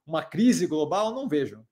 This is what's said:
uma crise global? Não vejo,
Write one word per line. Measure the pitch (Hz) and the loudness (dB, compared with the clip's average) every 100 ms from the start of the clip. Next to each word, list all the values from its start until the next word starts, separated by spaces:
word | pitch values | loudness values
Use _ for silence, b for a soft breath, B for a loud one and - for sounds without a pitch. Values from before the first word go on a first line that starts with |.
uma | - 156 | -8 -6
crise | 151 156 247 175 180 | -4 2 4 4 2
global? | 156 151 185 220 | 0 0 0 -2
Não | 247 269 | -4 -2
vejo, | 151 127 107 - | -2 -2 -6 -20